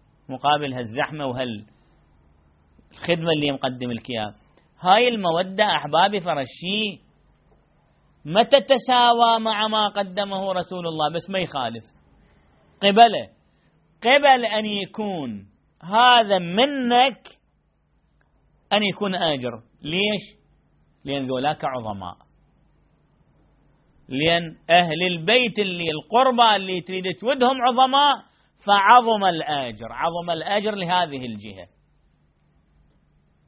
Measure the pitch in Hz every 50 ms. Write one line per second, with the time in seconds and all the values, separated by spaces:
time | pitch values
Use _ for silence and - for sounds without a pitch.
0 | _ _ _ _ _ - 131 123 - 143 151 147 147 135 127 127 120 104 110 139
1 | 143 - 151 151 143 131 120 131 131 123 110 101 - _ _ _ _ _ _ _
2 | _ _ _ _ _ _ _ _ _ _ _ _ _ _ _ _ _ _ _ -
3 | - 170 175 165 160 165 160 151 147 143 135 135 - 131 127 123 127 123 117 113
4 | - - 123 110 107 104 104 _ _ _ _ _ _ _ _ _ 175 180 196 226
5 | 247 247 233 214 190 170 160 170 185 185 190 202 214 202 165 147 151 143 147 160
6 | 190 202 208 196 165 180 156 143 131 123 - - 170 180 202 214 220 202 170 -
7 | _ _ _ _ _ _ _ _ _ _ _ _ _ _ _ _ _ _ _ _
8 | _ _ _ _ - 147 165 208 233 233 285 277 - - 269 247 - - 247 247
9 | 240 240 233 233 233 233 226 226 220 220 214 208 214 220 220 214 214 202 202 202
10 | 196 185 180 202 202 196 196 190 196 190 185 180 175 - 185 180 175 165 160 156
11 | 151 151 160 170 - - 190 190 170 - - 139 123 113 117 113 - _ _ _
12 | _ _ _ _ _ _ _ _ _ _ _ _ _ _ _ _ 196 202 196 220
13 | 233 233 190 143 107 - _ _ _ _ _ _ _ _ _ _ _ _ _ _
14 | - 233 277 285 285 277 262 247 233 214 214 214 214 214 208 202 190 - - 220
15 | 214 202 190 165 139 120 107 98 98 101 _ _ _ _ _ _ 156 170 202 226
16 | 247 247 247 240 226 202 202 185 175 170 180 214 262 285 285 269 247 240 240 247
17 | 254 269 214 - - - - _ _ _ _ _ _ _ _ _ _ _ _ _
18 | _ _ _ _ _ _ _ _ _ _ _ _ _ _ 190 208 214 196 - -
19 | 208 196 185 - 170 160 147 131 123 123 117 113 - _ _ _ - 147 160 185
20 | 202 214 214 190 - - - _ _ _ _ _ _ _ _ _ _ _ _ _
21 | - 143 139 139 131 127 131 127 135 147 151 - 156 139 131 127 113 107 104 98
22 | 92 90 - - _ _ _ _ _ _ _ _ _ _ _ _ _ _ _ _
23 | _ _ _ _ _ _ _ _ _ _ _ _ _ _ _ _ _ _ _ _
24 | _ - 131 135 156 165 170 170 170 160 - - _ - 165 180 175 165 151 165
25 | 180 185 175 165 160 185 233 254 247 208 - 208 202 190 180 175 170 160 151 151
26 | - - 208 240 262 262 247 240 233 220 208 196 190 190 185 180 165 - 190 185
27 | 185 185 175 - 208 240 285 269 247 247 269 262 240 262 240 247 262 254 269 277
28 | 294 285 254 202 - _ _ _ _ _ _ _ _ 202 202 202 196 208 240 247
29 | 233 226 220 208 196 185 170 160 143 147 151 143 131 120 110 107 117 110 117 127
30 | 151 170 170 175 170 175 170 160 156 185 202 214 202 214 208 196 180 165 180 180
31 | 175 156 139 131 127 117 110 104 101 107 95 95 87 - _ _ _ _ _ _
32 | _ _ _ _ _ _ _ _ _ _ _ _ _ _ _ _ _ _ _ _
33 | _ _ _ _ _ _ _ _ _